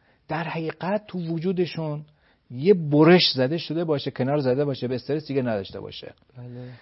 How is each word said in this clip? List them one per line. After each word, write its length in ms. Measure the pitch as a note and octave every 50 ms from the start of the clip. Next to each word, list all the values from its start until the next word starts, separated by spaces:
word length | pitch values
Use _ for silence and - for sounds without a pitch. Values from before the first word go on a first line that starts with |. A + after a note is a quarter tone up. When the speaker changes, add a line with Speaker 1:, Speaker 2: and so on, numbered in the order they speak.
| _ _ _ _ _ -
Speaker 1:
در 160 | - D#3 E3+
حقیقت 640 | E3 - E3 D#3+ D#3 D3 - E3 F3 G3+ G#3+ G#3
تو 120 | - - F#3
وجودشون 840 | E3+ E3 E3 E3 D#3 F#3 G3 F3 F3+ C#3+ - E3 D#3+ D#3 D3+ D3 D3+ - _ _ _ _ _ _ _ -
یه 240 | B2 B2 C#3 F3+ G#3
برش 560 | F3+ D#3+ D3 C#3+ D3 D#3 D#3+ F3+ F3+ - -
زده 280 | - C3 B2+ B2+ D#3+ E3+
شده 260 | - - D3+ E3 F3+
باشه، 260 | D#3+ D3+ C#3 - C#3
کنار 280 | - - C3 C3 C#3+ D3+
زده 260 | C#3 B2+ B2 C3+ D3
باشه، 240 | C#3+ C3+ - - A#2+
به 60 | C3
استرس 320 | B2 - - C#3 D#3 D3+
دیگه 160 | - C3+ C#3 B2+
نداشته 380 | B2 A2+ G2+ G2 - - G2+
باشه. 340 | G2 G2+ - - - - - _ _ _ - B2+
Speaker 2:
بله. 80 | B2 B2 B2 B2 B2 B2 B2 A#2